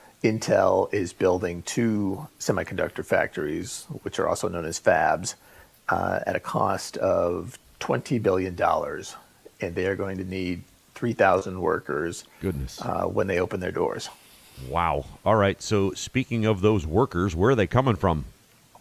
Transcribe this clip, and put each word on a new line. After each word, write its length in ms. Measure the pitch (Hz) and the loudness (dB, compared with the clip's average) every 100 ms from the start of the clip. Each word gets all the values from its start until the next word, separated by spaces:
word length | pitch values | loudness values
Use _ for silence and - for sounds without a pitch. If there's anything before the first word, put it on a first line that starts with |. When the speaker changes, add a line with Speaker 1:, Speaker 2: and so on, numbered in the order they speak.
| - _ | -20 _
Speaker 1:
Intel 680 | 117 110 - 101 95 92 - | -2 0 2 4 4 4 2
is 200 | 101 87 | -2 -4
building 500 | - 92 90 92 87 | 0 0 2 -2 -6
two 640 | - - 117 107 98 95 151 - | -4 0 2 2 -2 -4 -10 -6
semiconductor 640 | - 98 85 90 82 - | -2 -2 -4 -4 -4 -4
factories, 800 | - 92 - - 76 80 113 - - - | 0 0 2 -2 -4 -4 -6 -10 -12 -12
which 160 | - - | -8 -2
are 100 | 80 | 0
also 200 | 85 92 | 0 -2
known 160 | 87 | -4
as 160 | 78 - | -6 0
fabs, 540 | - 82 80 78 92 - - - - _ - | 2 4 4 0 -2 -10 -18 -20 -20 _ -4
uh, 300 | 87 92 92 - | -2 0 -2 -2
at 80 | |
a 60 | 95 | -4
cost 560 | - 110 101 95 - - | -4 0 0 0 -6 -2
of 600 | 95 87 87 87 92 - _ _ | 0 2 2 -2 -6 -14 _ _
twenty 400 | - 123 - 120 | -4 -2 0 0
billion 380 | 101 92 92 87 | 2 2 0 0
dollars. 580 | 85 80 73 76 - - - _ - - | 2 2 -2 -6 -10 -16 -20 _ -20 -8
And 140 | 95 | -6
they 120 | 90 92 | -2 -2
are 100 | 98 | -2
going 220 | 98 95 | -4 -6
to 60 | |
need 380 | 95 95 90 90 - _ _ | -6 -4 -4 -6 -10 _ _
three 180 | - 120 | -6 -4
thousand 460 | - 98 92 98 92 | 4 4 4 0 -2
workers, 640 | 85 82 - 71 85 85 - _ | -2 -2 -2 -4 -4 -6 -14 _
Speaker 2:
Goodness. 400 | 98 73 64 - | -4 -4 -6 -8
Speaker 1:
uh, 220 | - 85 | -6 -4
when 240 | 90 104 98 | -2 0 0
they 100 | 90 | 0
open 220 | 90 95 | -2 -2
their 100 | 90 | -4
doors. 400 | 87 87 - - - - - - - 64 | -2 -2 -2 -10 -14 -20 -20 -20 -16 -6
Speaker 2:
Wow. 380 | 76 85 73 - - | 0 0 0 -4 -4
All 120 | - 110 | 2 4
right. 260 | 98 - | 4 0
So 300 | - 107 98 | 0 0 0
speaking 520 | - - - - 117 | -2 -4 -4 -2 0
of 160 | 110 101 | 2 4
those 260 | 104 107 76 | 4 4 2
workers, 480 | 90 131 87 98 | 2 2 2 0
where 160 | 80 107 | 2 4
are 40 | |
they 140 | 123 95 | 4 4
coming 260 | 123 131 | 4 4
from? 320 | 92 95 80 67 - _ _ _ - | 4 2 2 -2 -12 _ _ _ -18